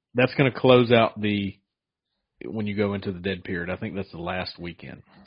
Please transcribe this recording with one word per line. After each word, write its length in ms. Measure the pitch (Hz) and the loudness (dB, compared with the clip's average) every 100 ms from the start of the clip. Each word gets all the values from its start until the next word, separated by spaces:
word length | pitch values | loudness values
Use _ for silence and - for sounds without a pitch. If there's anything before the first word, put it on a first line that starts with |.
| _ | _
That's 200 | 123 127 - | 0 2 2
gonna 160 | 131 | 0
close 400 | - 127 123 117 | 4 6 6 8
out 280 | 117 110 107 | 4 4 0
the, 360 | 104 101 98 - _ _ _ _ _ _ _ _ 62 | -2 -2 -4 -8 _ _ _ _ _ _ _ _ -10
when 220 | 110 104 | -6 -4
you 80 | 101 | -2
go 180 | 101 | -2
into 180 | 101 101 | -2 -6
the 80 | 90 | -6
dead 240 | 95 90 | -6 -6
period. 260 | - 87 87 | -6 -6 -6
I 80 | 92 | -8
think 180 | 110 95 | -8 -8
that's 160 | - | -10
the 80 | 82 | -10
last 380 | 85 90 87 - | -6 -6 -8 -10
weekend. 420 | 87 85 65 64 _ _ | -12 -12 -16 -18 _ _